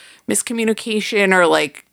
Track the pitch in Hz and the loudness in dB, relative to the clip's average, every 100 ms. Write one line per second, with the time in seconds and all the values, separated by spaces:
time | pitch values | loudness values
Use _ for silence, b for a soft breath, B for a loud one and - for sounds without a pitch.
0 | B B - 208 - 233 220 214 240 214 | B B -6 -4 -4 -2 -2 -2 -4 -6
1 | - 208 190 185 165 156 151 - - | -2 0 2 4 4 2 0 -8 -20